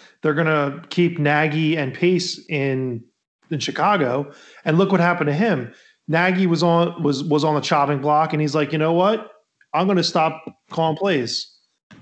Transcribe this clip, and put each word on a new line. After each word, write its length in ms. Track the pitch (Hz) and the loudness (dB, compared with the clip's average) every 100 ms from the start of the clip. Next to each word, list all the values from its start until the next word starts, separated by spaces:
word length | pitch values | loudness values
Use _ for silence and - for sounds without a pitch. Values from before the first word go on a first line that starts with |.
| - _ | -20 _
they're 120 | 156 | -2
gonna 480 | 147 160 156 143 147 - | 0 2 2 0 -6 -6
keep 280 | - 170 165 | 0 0 2
Nagy 580 | 143 147 156 151 156 160 | 0 2 0 0 0 0
and 160 | 131 | -4
Pace 520 | 127 175 180 180 - - | 0 0 0 -2 -10 -8
in, 540 | 147 139 131 131 117 - _ _ _ _ | -4 -2 -2 -4 -8 -12 _ _ _ _
in 80 | 151 | -6
Chicago, 720 | 127 143 180 202 131 131 143 - - - | -6 -2 0 2 0 -2 -6 -14 -20 -8
and 140 | - 165 | 0 2
look 140 | 196 | 4
what 80 | 185 | 4
happened 280 | 175 175 147 | 2 2 0
to 60 | |
him. 380 | 143 226 147 120 - _ _ - | 0 0 0 -4 -14 _ _ -2
Nagy 400 | 160 185 185 185 | 0 2 2 2
was 160 | 165 | 2
on, 400 | 175 170 170 175 | 2 4 2 0
was, 220 | 147 135 | -2 -2
was 200 | 156 147 | 0 0
on 100 | 156 | 2
the 60 | 147 | 0
chopping 400 | 135 151 143 143 | 0 0 2 0
block, 320 | 147 151 156 | 0 2 2
and 80 | 151 | -2
he's 140 | 151 | 0
like, 180 | 151 147 | 0 -2
"You 60 | 160 | 0
know 140 | 156 | 0
what? 400 | 170 190 220 - - _ _ _ | 2 2 0 -6 -20 _ _ _
I'm 140 | 156 190 | -2 2
gonna 160 | 190 | 2
stop 420 | - 170 160 156 - - _ | 0 0 0 -4 -14 -20 _
calling 260 | - 160 151 | -2 -2 -2
plays." 540 | 196 151 113 - - _ _ _ _ - | -2 -2 -2 -8 -10 _ _ _ _ -6